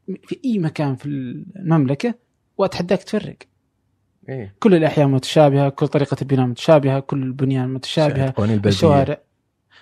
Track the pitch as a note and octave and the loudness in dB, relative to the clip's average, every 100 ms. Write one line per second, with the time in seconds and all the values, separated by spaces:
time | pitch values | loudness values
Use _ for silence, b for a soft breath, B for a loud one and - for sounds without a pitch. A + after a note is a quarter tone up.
0 | - F#3 - - C4 G#3 D#3+ - C#3+ B2+ | -14 -12 -10 -8 -4 -2 -2 -4 -4 -4
1 | C#3+ C#3 B2 D3 - - D#3+ D#3+ C3 C#3+ | -8 -8 -8 -12 -16 -8 0 0 2 -2
2 | A#3+ - _ _ _ - F#3 - F3+ F#3+ | -4 -6 _ _ _ -4 -4 -2 -2 -2
3 | - G#3 - - - _ _ _ _ _ | -2 -8 -8 -16 -20 _ _ _ _ _
4 | _ _ - C3 G2+ - A3+ E3+ D#3 D3+ | _ _ -14 -12 -12 0 4 4 2 2
5 | C#3 C3+ - D#3 D3 C#3 C#3 - D3 C#3+ | 2 2 0 4 4 4 0 -2 -2 0
6 | C#3 C#3 C3+ C3 B2 A#2 - D3+ C#3 C3+ | -2 -4 -2 0 0 -2 4 4 4 -2
7 | - C#3+ C3 C3 C3+ C3 B2+ C3 - E3 | -2 -6 -6 -4 -2 -2 -4 -6 -6 0
8 | D3 C3+ C3+ A#2+ G#2 G#2+ G2+ F#2+ E3 C#3 | 0 0 -2 0 0 0 0 2 4 4
9 | C3 - _ _ _ _ _ b | 0 -4 _ _ _ _ _ b